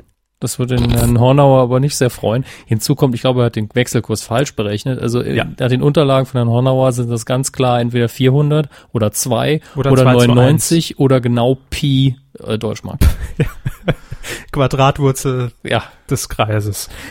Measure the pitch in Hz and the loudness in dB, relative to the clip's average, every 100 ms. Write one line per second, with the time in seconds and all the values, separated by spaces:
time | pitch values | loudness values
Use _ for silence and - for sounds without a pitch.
0 | - _ _ _ 120 - 123 127 120 117 | -18 _ _ _ -10 -6 -4 0 0 2
1 | 117 120 123 139 139 131 123 127 143 - | 2 4 4 6 6 4 4 2 0 0
2 | 127 - 104 113 135 - - 110 - 143 | -2 0 -2 -2 -4 -12 -6 -4 -2 0
3 | 139 117 131 127 120 113 107 - 123 127 | 0 0 -2 0 0 -2 -4 -2 0 -2
4 | - 110 - 113 143 - 104 104 139 127 | -2 -6 -2 -4 -4 -4 -4 -4 -6 -4
5 | 120 120 - 135 - - 123 127 143 143 | -2 -2 -2 -4 -4 -4 -2 2 2 2
6 | 143 135 131 127 117 117 131 131 131 123 | 2 0 0 -2 0 2 2 2 2 0
7 | 120 117 - 131 135 - 127 120 120 123 | -4 -4 -4 -4 -4 -2 0 0 0 0
8 | 117 - 131 135 147 151 151 - _ 117 | -2 2 2 2 2 0 -2 -10 _ -2
9 | 107 - 135 117 131 156 - 139 135 131 | -2 -2 -2 -2 0 -2 -4 -4 2 4
10 | 127 123 120 120 127 156 - 165 - - | 6 4 4 6 4 4 2 0 -2 -2
11 | 139 131 120 120 120 131 _ - 147 131 | 2 2 2 0 0 -2 _ -6 0 2
12 | 135 123 _ - - 110 113 107 95 - | 2 0 _ -18 -8 -6 -6 -8 -10 0
13 | - - - - 156 - - - - - | 2 2 -8 -4 -4 -4 -12 -8 -6 -6
14 | - - - - - - 127 135 135 143 | -8 -16 -14 -14 -10 -2 0 2 2 2
15 | 139 131 143 127 120 - - 117 - - | 0 0 -4 -4 -6 -8 -4 -4 -4 -18
16 | - 135 - - 107 107 104 101 - - | -6 -6 -4 -4 -2 -2 -4 -8 -12 -16
17 | - | -18